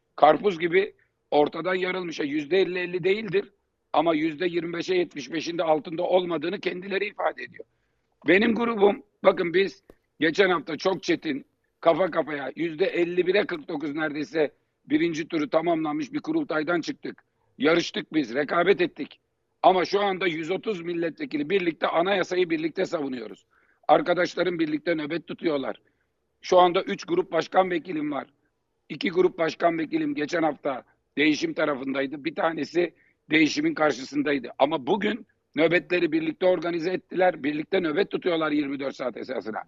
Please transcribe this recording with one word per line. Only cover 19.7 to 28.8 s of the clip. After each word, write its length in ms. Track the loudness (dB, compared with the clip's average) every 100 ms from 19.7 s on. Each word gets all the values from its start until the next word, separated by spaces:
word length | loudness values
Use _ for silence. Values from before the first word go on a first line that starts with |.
| 6
şu 160 | 2 2
anda 260 | 0 0 -2
yüz 240 | -2 -4
otuz 320 | -4 -2 -4
milletvekili 680 | -4 -4 -4 -4 -6 -4 0
birlikte 360 | 0 0 0 0
anayasayı 640 | 2 2 0 0 0 0
birlikte 360 | 0 -2 -4 -4
savunuyoruz. 600 | -2 -4 -6 -10 -14 _ _ _ _ 4
Arkadaşlarım 680 | 4 4 0 0 0 -2 0
birlikte 380 | -2 -2 -2 -2
nöbet 300 | -2 -6 -8
tutuyorlar. 540 | -6 -2 -2 -4 -8 _ _ _ _ _ _
Şu 180 | 4 6
anda 240 | 8 4
üç 220 | -2 -6
grup 280 | -2 -2 0
başkan 380 | -2 2 2 2
vekilim 420 | 0 -4 -6 -4
var. 140 | -6 -8 _ _ _ _ _